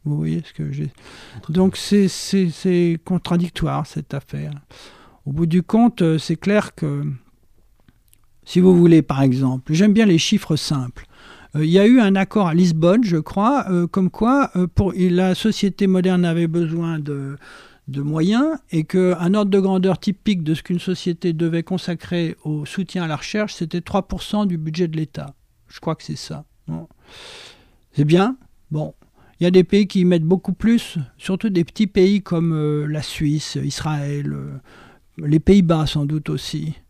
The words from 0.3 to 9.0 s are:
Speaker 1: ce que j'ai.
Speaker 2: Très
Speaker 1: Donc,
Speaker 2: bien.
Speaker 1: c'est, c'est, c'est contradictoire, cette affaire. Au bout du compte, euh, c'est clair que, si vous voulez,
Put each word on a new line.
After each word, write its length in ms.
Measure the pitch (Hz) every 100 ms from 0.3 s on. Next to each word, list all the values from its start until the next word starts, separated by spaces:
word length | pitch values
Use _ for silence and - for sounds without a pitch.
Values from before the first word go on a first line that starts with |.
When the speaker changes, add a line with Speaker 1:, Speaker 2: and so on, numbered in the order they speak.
| 165 -
Speaker 1:
ce 60 |
que 180 | - 151
j'ai. 180 | 139 147 - - - - 110
Speaker 2:
Très 100 | -
Speaker 1:
Donc, 220 | 165 190
Speaker 2:
bien. 80 | -
Speaker 1:
c'est, 240 | - 208 190
c'est, 420 | - - 196 180
c'est 480 | - 190 180 175 165
contradictoire, 840 | - 180 - 175 175 - 160 143
cette 280 | 156 160 147
affaire. 400 | 139 - 143 147 143 _ - - - - _
Au 80 | -
bout 140 | 143 165
du 160 | 180
compte, 380 | - 220 240 -
euh, 160 | 170 160
c'est 200 | - 160
clair 360 | 190 208 202
que, 300 | - 151 143 147 131 _ _ _ _ _ _ _ _ _ _ _ _
si 160 | - 180
vous 120 | 185
voulez, 280 | 175 175 160